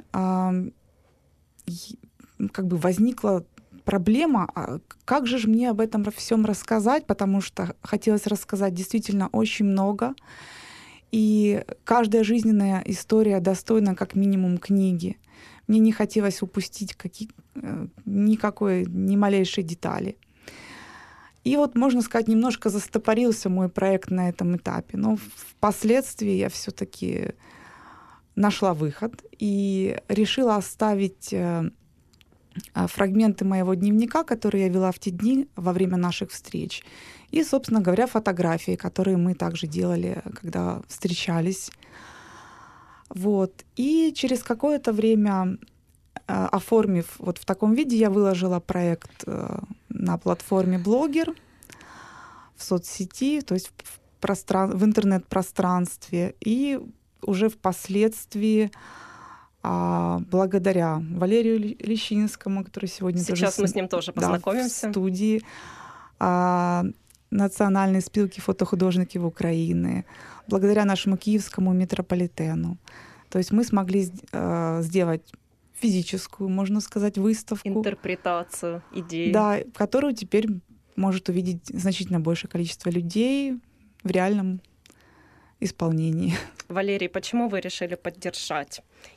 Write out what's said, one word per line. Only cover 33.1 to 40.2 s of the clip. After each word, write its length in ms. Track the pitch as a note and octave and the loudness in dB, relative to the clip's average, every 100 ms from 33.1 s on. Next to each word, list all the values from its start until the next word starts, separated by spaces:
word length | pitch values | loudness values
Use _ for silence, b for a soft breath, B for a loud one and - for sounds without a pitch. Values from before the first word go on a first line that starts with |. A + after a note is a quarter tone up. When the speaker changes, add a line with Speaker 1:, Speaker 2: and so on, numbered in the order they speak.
| G3+ A3 F#3+ F#3+ | 4 4 2 0
Speaker 1:
моего 300 | F#3+ F#3 F#3+ | 0 0 2
дневника, 480 | G3+ G#3+ A#3+ D#4+ | 2 4 2 0
которые 400 | D#4+ A3+ G#3 G3+ F#3+ | -2 -2 0 2 2
я 40 | |
вела 220 | F#3 F#3 | 2 0
в 60 | F3+ | -2
те 120 | - | -6
дни 360 | F3+ G#3+ C4+ C#4 - | -2 2 2 0 -2
во 160 | F3+ | -2
время 240 | F3+ F#3 F3+ | 0 2 0
наших 340 | F3+ E3+ F#3 | 0 -2 -8
встреч. 520 | - - E3 D#3 - B B B B B | -10 -10 -8 -8 -10 B B B B B
И, 100 | D#4 | -2
собственно 380 | D#4 C4+ C4+ A3 | 2 0 2 2
говоря, 260 | F3+ F3+ B3 | 4 2 2
фотографии, 680 | A3 G#3+ F3 E3+ E3 - F3+ | 0 0 0 0 0 -2 -4
которые 420 | F3+ - F#3+ F#3 | -4 -2 2 2
мы 180 | F3 F3+ | 2 0
также 320 | F3 E3 D#3+ | -4 -4 -6
делали, 540 | D#3+ F3+ E3+ F3+ F#3 | -4 -2 0 -2 -6